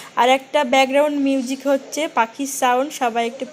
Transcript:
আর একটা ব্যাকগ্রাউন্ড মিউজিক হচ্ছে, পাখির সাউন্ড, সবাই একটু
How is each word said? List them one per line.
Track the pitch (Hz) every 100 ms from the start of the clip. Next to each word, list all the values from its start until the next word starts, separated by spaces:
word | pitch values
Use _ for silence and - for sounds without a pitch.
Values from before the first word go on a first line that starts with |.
| - -
আর | 240
একটা | 269 269 294
ব্যাকগ্রাউন্ড | 269 269 262 277 294 294
মিউজিক | 277 269 240 269 277
হচ্ছে, | 277 - - 320
পাখির | 262 233 - 277
সাউন্ড, | - 254 247 294
সবাই | - 247 226 233
একটু | 233 262